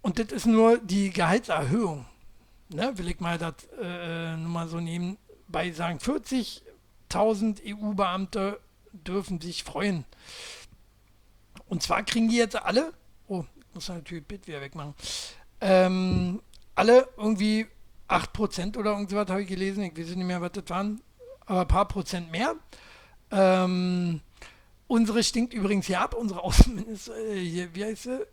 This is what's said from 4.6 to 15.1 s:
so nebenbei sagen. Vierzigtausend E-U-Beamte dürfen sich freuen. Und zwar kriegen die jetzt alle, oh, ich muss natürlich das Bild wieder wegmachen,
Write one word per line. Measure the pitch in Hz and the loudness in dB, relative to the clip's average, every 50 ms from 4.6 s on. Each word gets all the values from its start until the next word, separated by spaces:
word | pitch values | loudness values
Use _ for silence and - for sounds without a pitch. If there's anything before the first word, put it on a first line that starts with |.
| 170 | -4
so | 160 160 170 | -4 -6 -6
nebenbei | 170 165 170 170 175 180 196 - _ _ - _ _ - 165 160 175 180 | -6 -4 -4 -4 -4 -6 -6 -10 _ _ -20 _ _ -6 -4 -4 -4 -4
sagen. | 160 156 170 170 170 143 | -4 -4 -4 -4 -4 -4
Vierzigtausend | - 233 285 302 - - 262 254 208 - - - - - - _ _ _ _ - - _ - 180 208 220 220 196 214 220 208 - - | -2 -2 -2 -2 -2 -2 -2 -2 -2 -4 -10 -16 -20 -20 -20 _ _ _ _ -20 -14 _ 0 2 2 2 4 2 0 -2 -2 -4 -8
E-U-Beamte | 220 208 208 214 214 208 190 202 180 180 190 190 185 - 214 196 196 202 - - - _ _ _ - - | -12 -10 -6 -4 -4 0 0 0 0 0 -2 -4 -4 -4 -2 -2 -2 -4 -6 -14 -20 _ _ _ -20 -20
dürfen | 185 151 180 185 202 190 - 190 160 | -14 -10 -4 -4 -4 -4 -4 -6 -6
sich | 165 175 165 - - | -6 -8 -8 -8 -10
freuen. | - - - 190 208 190 160 127 - - - - - - - - - - - - - - - - _ _ _ _ _ _ _ _ _ _ _ _ _ - - - | -8 -4 -2 0 0 0 -2 -4 -10 -18 -20 -20 -20 -18 -16 -16 -16 -16 -18 -20 -20 -20 -20 -20 _ _ _ _ _ _ _ _ _ _ _ _ _ -20 -20 -8
Und | - 190 165 - | -6 -4 -4 0
zwar | - 170 185 214 | 0 0 0 0
kriegen | - - 226 226 226 | 0 0 2 2 2
die | 233 | 4
jetzt | 240 233 214 - | 2 2 0 -2
alle, | 220 - - 196 247 311 320 - - _ - - - - | -4 -4 2 2 2 0 0 -8 -16 _ -20 -20 -20 -10
oh, | - 202 180 151 - - | -8 -6 -6 -6 -10 -16
ich | - - _ - | -20 -20 _ -16
muss | 180 - - | -12 -10 -10
natürlich | 180 170 143 - 175 165 143 | -10 -10 -12 -12 -12 -12 -12
das | |
Bild | - 208 196 - | -12 -16 -16 -14
wieder | - 156 143 | -12 -12 -12
wegmachen, | 139 139 - 160 143 147 143 - - - | -12 -12 -12 -12 -12 -12 -12 -12 -10 -10